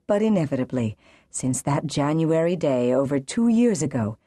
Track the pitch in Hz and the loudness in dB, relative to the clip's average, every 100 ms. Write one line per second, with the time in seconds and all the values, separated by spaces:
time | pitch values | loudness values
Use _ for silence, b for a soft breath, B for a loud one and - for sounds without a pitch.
0 | - 208 220 196 147 127 123 131 110 - | -2 0 2 2 0 -2 -2 -2 -4 -6
1 | b b b - 131 123 - 143 143 - | b b b -6 -4 -4 -2 -2 -2 -2
2 | 143 160 160 160 170 180 151 127 123 127 | 0 0 2 2 0 0 0 0 2 2
3 | 139 143 135 - 233 226 240 175 156 131 | 0 -2 -4 0 2 4 2 2 -2 -2
4 | 107 110 | -4 -6